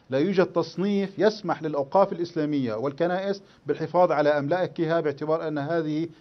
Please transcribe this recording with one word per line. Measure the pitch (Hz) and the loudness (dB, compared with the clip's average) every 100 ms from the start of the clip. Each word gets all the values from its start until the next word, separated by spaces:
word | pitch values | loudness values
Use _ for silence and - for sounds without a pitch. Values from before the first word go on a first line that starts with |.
| - | -4
لا | 131 | 0
يوجد | 170 185 175 | 2 2 2
تصنيف | 175 160 - 196 202 190 165 | 0 -2 -2 0 0 -2 0
يسمح | 202 214 - 147 | 0 0 -4 -4
للأوقاف | 160 147 135 190 196 | -4 -4 0 4 4
الإسلامية | 175 170 165 151 147 123 | 0 -6 -2 -2 0 -2
والكنائس | 107 135 147 170 180 196 202 - - - | -2 -4 -2 -2 0 -4 -6 -10 -10 -6
بالحفاظ | - 156 170 180 | -4 0 4 4
على | 147 147 | 4 4
أملاكها | 147 143 180 180 180 160 165 | 2 2 0 -2 -2 0 0
باعتبار | 151 143 151 160 160 | 0 -2 -2 -2 -2
أن | 151 | -4
هذه | 143 170 156 151 165 - | -2 -2 -2 -2 -4 -8